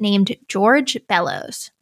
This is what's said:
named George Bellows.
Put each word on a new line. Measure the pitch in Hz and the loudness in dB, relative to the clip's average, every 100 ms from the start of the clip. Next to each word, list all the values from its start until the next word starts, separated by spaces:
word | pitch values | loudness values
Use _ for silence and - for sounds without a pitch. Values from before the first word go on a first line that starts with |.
named | 214 202 196 - - | 0 2 2 -2 -6
George | 190 208 277 262 240 - | 0 4 4 2 -6 -2
Bellows. | 185 175 95 - - - _ | -2 0 -6 -10 -14 -16 _